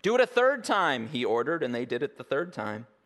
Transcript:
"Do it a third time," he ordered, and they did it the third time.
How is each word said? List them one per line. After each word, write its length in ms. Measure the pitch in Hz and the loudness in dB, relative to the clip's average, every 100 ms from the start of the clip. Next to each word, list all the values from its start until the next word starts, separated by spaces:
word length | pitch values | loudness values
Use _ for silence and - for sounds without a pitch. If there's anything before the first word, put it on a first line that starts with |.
"Do 100 | 190 | 2
it 80 | 247 | 2
a 60 | 240 | 4
third 360 | 240 254 285 | 4 2 2
time," 440 | 214 214 170 131 113 | 0 2 2 0 -2
he 180 | 123 113 | -2 0
ordered, 380 | 113 120 165 | 2 0 -2
and 100 | 135 | -2
they 100 | 120 | -4
did 200 | 123 120 | -4 -4
it 120 | 143 - | -4 -8
the 80 | |
third 300 | - 135 175 | -4 -4 -4
time. 320 | - 107 107 120 _ | -6 -6 -8 -12 _